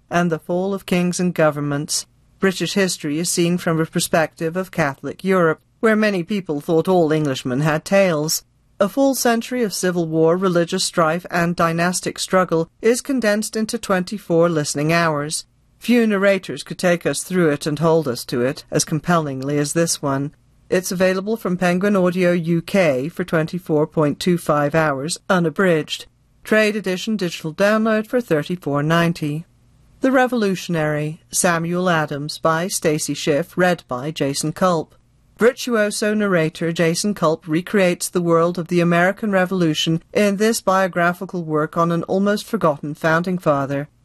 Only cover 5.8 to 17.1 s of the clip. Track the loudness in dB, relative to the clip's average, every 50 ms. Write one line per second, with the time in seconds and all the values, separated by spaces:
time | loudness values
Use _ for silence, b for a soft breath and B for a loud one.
5.8 | 0 2 2 4 2 0 0 -2 -4 -4 -4 -6 -4 -4 -6 -4 -2 2 2 2
6.8 | 4 4 4 4 4 4 2 0 0 0 -2 -4 -4 -4 -2 0 0 0 0 -2
7.8 | -2 2 2 4 4 4 2 0 -2 -2 -4 -6 -6 _ _ _ _ _ _ _
8.8 | -2 0 2 2 2 2 2 2 0 0 0 0 -2 -4 -2 -2 -2 -2 -2 -2
9.8 | -2 0 0 0 -2 0 2 2 4 4 4 2 0 2 2 2 0 0 -2 -4
10.8 | -4 -2 0 0 2 2 0 -2 -6 -4 -2 0 0 0 0 0 0 0 2 0
11.8 | 0 0 -2 -2 -6 -6 -6 -6 -4 0 2 0 2 2 0 -2 -2 -4 _ _
12.8 | 2 2 2 2 0 -4 -4 0 0 0 0 0 -4 -4 -4 -4 -4 -4 -4 -8
13.8 | -2 -2 -2 -2 -2 -4 -8 -12 -4 0 2 4 4 4 2 0 -2 -2 -2 -2
14.8 | 0 2 2 2 2 0 0 -2 -4 -6 -8 -10 -10 _ _ _ _ _ _ _
15.8 | 0 2 4 4 4 2 2 2 4 2 2 2 -2 -8 -10 -10 -10 -12 -8 -2
16.8 | 2 2 2 2 0 -2